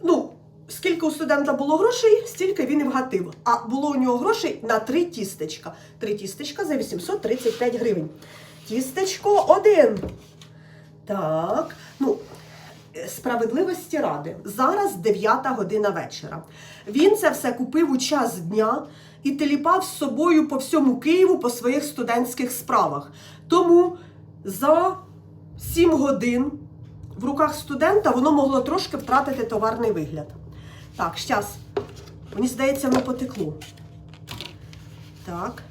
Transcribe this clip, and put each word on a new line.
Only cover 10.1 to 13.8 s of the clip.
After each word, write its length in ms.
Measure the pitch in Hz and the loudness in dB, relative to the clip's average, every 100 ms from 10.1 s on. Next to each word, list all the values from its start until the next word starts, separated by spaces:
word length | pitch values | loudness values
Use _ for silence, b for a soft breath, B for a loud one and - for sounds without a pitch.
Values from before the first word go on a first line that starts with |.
| - - - B B B B B - - | -12 -20 -20 B B B B B -20 -8
Так, 680 | 202 156 160 170 247 - - B B | -4 -2 -2 0 -2 -4 -10 B B
ну, 180 | 269 - - B B B B B B 156 170 | -2 -2 -6 B B B B B B -14 -12
справедливості 920 | - - 233 226 262 359 330 | -8 -4 -2 -2 0 -2 -2